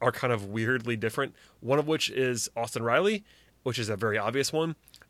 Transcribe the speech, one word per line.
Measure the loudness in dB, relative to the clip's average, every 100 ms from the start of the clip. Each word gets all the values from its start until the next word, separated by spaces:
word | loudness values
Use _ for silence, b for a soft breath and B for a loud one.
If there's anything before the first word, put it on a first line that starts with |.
are | -2
kind | 0 0
of | 0 -2
weirdly | -2 0 0 -2 -2
different. | -2 -2 -4 -6 b b
One | 0 2
of | 2
which | 0 0
is | 0 0 0 -4 -4
Austin | -4 -2
Riley, | 2 4 4 0 b b b _
which | -4 -2
is | -2
a | 0
very | 0 2
obvious | 0 0 0
one, | 0 -2 -4 _ B